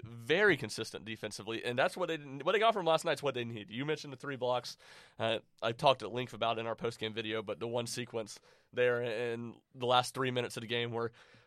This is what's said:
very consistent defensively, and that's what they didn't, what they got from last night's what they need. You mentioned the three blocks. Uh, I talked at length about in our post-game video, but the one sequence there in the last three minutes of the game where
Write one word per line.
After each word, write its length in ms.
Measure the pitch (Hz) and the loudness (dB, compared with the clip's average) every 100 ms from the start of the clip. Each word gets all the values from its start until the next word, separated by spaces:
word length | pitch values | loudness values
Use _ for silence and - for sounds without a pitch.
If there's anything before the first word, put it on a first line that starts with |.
| 107 | -8
very 500 | 117 117 165 208 151 | -6 2 6 6 4
consistent 480 | 107 - 110 - | 0 -4 -6 -6
defensively, 580 | 104 110 107 - 104 113 117 | -8 -8 -8 -8 -6 -4 0
and 120 | 123 | 2
that's 200 | 175 - | 2 2
what 100 | 170 | -2
they 80 | 160 | -4
didn't, 300 | 143 139 147 | -6 -6 0
what 80 | |
they 60 | 208 | 4
got 140 | 220 | 4
from 120 | 214 165 | 4 4
last 180 | 160 | 4
night's 180 | 170 143 | 4 0
what 120 | 143 | 0
they 100 | 127 | -2
need. 260 | 120 113 101 | -4 -6 -8
You 140 | 110 147 | -4 -2
mentioned 280 | 151 147 | -2 -4
the 40 | 131 | -10
three 200 | 139 131 | -8 -4
blocks. 400 | 123 123 - - - - - - | 0 0 -2 -12 -18 -20 -14 -2
Uh, 200 | 113 113 - - | 0 0 -4 -4
I 120 | 113 | -2
talked 280 | 120 147 127 | 4 4 4
at 100 | 101 | 2
length 200 | 120 127 | -4 -4
about 240 | 107 113 113 | 0 0 0
in 80 | 113 | -2
our 100 | 113 | -2
post-game 380 | 117 - 110 | -4 -4 -4
video, 280 | 107 107 110 | -4 -2 -2
but 160 | 104 104 | -4 -4
the 80 | 117 | -4
one 180 | 120 117 | -2 -2
sequence 540 | 123 120 117 104 - _ _ _ | -4 -4 -6 -6 -12 _ _ _
there 300 | 120 123 120 | 2 4 4
in 540 | 120 110 120 117 117 - _ 131 | 0 -2 -2 -4 -8 -12 _ -2
the 100 | 123 | 4
last 280 | 123 123 | 6 4
three 180 | 131 131 | 0 0
minutes 240 | 123 117 123 | 0 -2 -4
of 60 | |
the 60 | 113 | -4
game 260 | 120 120 | -2 -2
where 180 | 117 117 - - - | -2 -4 -6 -20 -18